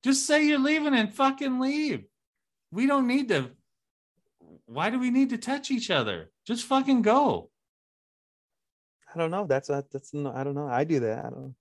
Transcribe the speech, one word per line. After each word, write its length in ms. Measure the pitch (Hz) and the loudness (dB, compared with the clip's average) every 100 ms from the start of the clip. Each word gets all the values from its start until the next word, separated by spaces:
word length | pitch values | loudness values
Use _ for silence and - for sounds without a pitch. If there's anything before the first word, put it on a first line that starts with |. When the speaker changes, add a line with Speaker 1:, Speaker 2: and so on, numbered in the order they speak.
Speaker 1:
Just 220 | 254 269 - | 2 0 4
say 200 | 302 302 | 4 4
you're 140 | 294 | 2
leaving 340 | 269 311 294 | 2 2 2
and 200 | 262 214 | 2 0
fucking 460 | - 269 269 277 254 | 2 0 2 -4 -2
leave. 440 | 262 294 302 143 - _ _ _ _ _ _ | -2 0 -2 -4 -8 _ _ _ _ _ _
We 140 | 170 269 | -2 2
don't 220 | 285 247 | 2 2
need 220 | 262 254 | 0 2
to, 220 | 170 127 - _ _ _ _ _ _ _ _ 80 82 _ | 0 -2 -12 _ _ _ _ _ _ _ _ -20 -20 _
why 240 | 120 185 | -4 -2
do 100 | 247 | 0
we 100 | 247 | 0
need 220 | 247 269 | 2 2
to 60 | 247 | 0
touch 340 | - 285 285 | -4 -6 -2
each 180 | 254 233 | -4 0
other? 400 | 160 110 90 80 _ - | 0 0 -4 -10 _ -8
Just 200 | 233 - | -8 0
fucking 360 | 262 269 262 | 0 4 2
go." 480 | 208 247 285 - - _ _ _ _ _ _ _ _ _ _ _ _ _ _ _ _ | 6 4 4 0 -6 _ _ _ _ _ _ _ _ _ _ _ _ _ _ _ _
Speaker 2:
I 60 | 165 | -6
don't 100 | 165 | -4
know. 140 | 180 196 | -4 -2
That's 240 | 135 - | -2 0
a, 160 | 143 139 | -6 -4
that's 200 | 139 - | -12 -10
no, 180 | 147 143 | -8 -8
I 100 | 123 139 | -6 -6
don't 100 | 143 | -6
know. 120 | 147 | -4
I 180 | 123 151 | -2 0
do 160 | 151 | 0
that. 180 | 117 117 | 0 -4
I 100 | 120 | -8
don't 100 | 131 | -12
know. 160 | 135 127 | -14 -18